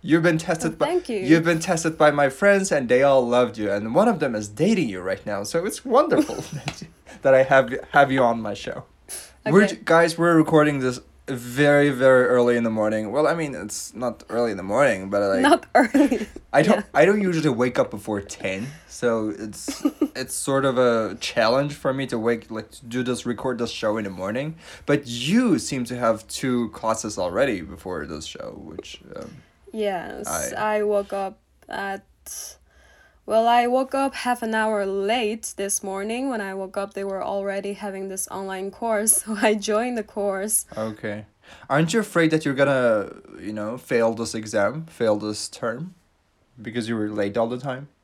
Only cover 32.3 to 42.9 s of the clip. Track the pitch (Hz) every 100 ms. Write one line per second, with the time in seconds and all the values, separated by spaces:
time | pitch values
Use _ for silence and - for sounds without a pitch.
32.3 | - - - _ _ _ _ _ _ -
33.3 | 220 233 240 240 254 262 269 277 254 247
34.3 | 247 226 220 220 214 196 196 196 240 214
35.3 | 220 - - 196 - 196 190 202 233 269
36.3 | 240 196 190 190 202 202 202 196 196 -
37.3 | 196 196 196 202 196 208 190 190 190 -
38.3 | 185 190 190 196 196 233 214 214 - -
39.3 | 214 220 214 202 214 247 240 208 - 202
40.3 | 190 208 220 - - 110 107 110 104 107
41.3 | _ _ - - 139 160 226 202 - 165
42.3 | 156 143 131 139 135 123